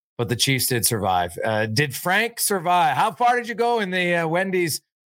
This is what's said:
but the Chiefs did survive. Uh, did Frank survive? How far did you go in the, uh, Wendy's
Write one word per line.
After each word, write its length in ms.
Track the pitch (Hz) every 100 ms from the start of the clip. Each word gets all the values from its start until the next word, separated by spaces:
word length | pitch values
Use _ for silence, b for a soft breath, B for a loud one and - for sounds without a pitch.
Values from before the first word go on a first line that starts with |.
| _ -
but 120 | 120
the 60 | 120
Chiefs 300 | - 131 -
did 160 | 120 -
survive. 520 | 113 95 90 87 - 113
Uh, 220 | 107 110
did 280 | 110 147 110
Frank 440 | 175 196 202 -
survive? 560 | - 196 165 175 160 135
How 140 | 208
far 240 | 180 240 247
did 100 | 233
you 40 | 214
go 240 | 233 233
in 120 | 196
the, 240 | 185 175 175
uh, 120 | 165
Wendy's 540 | 170 190 185 170 - _ _